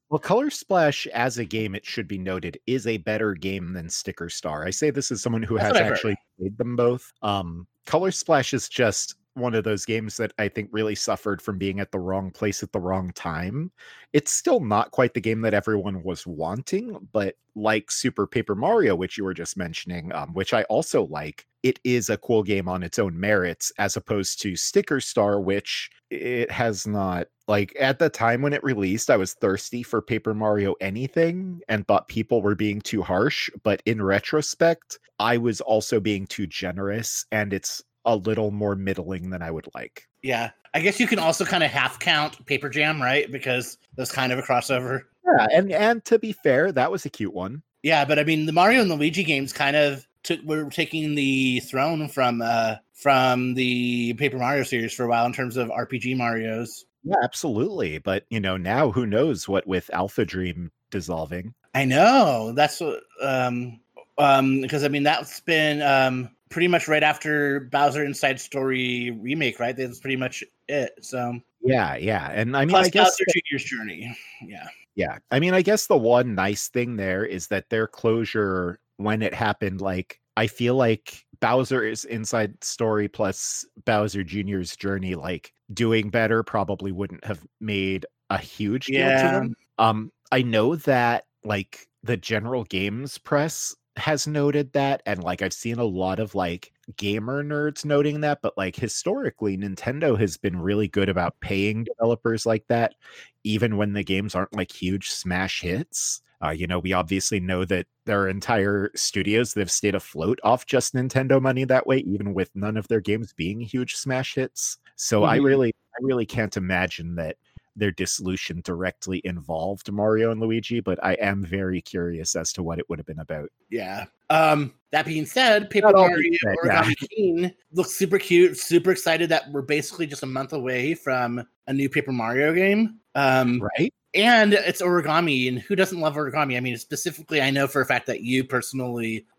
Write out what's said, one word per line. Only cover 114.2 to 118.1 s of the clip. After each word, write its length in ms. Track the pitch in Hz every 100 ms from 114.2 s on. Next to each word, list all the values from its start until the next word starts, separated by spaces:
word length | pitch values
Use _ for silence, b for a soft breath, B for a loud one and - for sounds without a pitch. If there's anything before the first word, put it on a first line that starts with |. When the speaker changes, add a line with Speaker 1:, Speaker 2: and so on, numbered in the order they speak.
| 127 -
Speaker 1:
hits. 420 | 131 - - - b -
So 280 | - 110
I 140 | 107 113
Speaker 2:
Mm-hmm. 0 |
Speaker 1:
really, 320 | 139 135 123
I 280 | - _ -
really 260 | 131 127 107
can't 280 | 117 107 -
imagine 600 | 92 92 90 - 85 85
that 220 | 80 - b b b -
their 160 | 104
dissolution 680 | 87 92